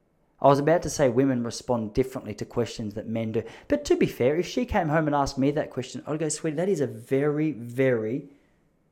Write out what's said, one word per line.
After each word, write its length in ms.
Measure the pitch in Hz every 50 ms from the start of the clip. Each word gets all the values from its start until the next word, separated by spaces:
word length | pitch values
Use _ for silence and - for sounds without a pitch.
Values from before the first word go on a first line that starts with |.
| _ _ _ _ _ _ _ -
I 60 | - 139
was 100 | 143 143
about 240 | 147 151 160 175
to 80 | - 156
say 180 | - - 147 127
women 340 | 113 123 139 135 131 120 117
respond 500 | 117 - - - - 123 117 110 104 -
differently 400 | 135 127 - - 123 - 104 104
to 100 | - 113
questions 480 | - - 120 117 - - - 113 104 101
that 140 | 110 - 113
men 240 | 113 113 113 110
do. 100 | 107 113 107 - - - - -
But 180 | 285 285 294
to 100 | - 359
be 100 | 359 190
fair, 300 | - - - 120 131 151
if 100 | 170 180
she 200 | - - 254 247
came 240 | 240 - 208 170 151
home 160 | 147 160 160
and 100 | 147 143
asked 220 | 143 139 131 - 135
me 120 | 131 143
that 180 | 147 151 - -
question, 320 | - 131 123 - - 123 -
I'd 120 | - 156 156
go, 100 | 160 151
"Sweetie, 280 | 147 - - 160 151
that 120 | 147 175 196
is 140 | 196 156
a 40 | 143
very, 680 | 117 113 113 117 - 135 135 143 151 147 151 156 160
very, 760 | 131 104 117 120 120 127 135 131 123 113 107 107 123 143 - - - _ _ _ _ _ _ _ _ _ _ _